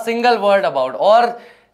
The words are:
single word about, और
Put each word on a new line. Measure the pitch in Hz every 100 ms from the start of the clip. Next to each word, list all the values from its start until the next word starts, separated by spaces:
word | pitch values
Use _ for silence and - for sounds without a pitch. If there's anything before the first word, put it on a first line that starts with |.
single | 226 233 240 226
word | 202 196
about, | 180 139 131
और | 127 175 226 240 233 - _ _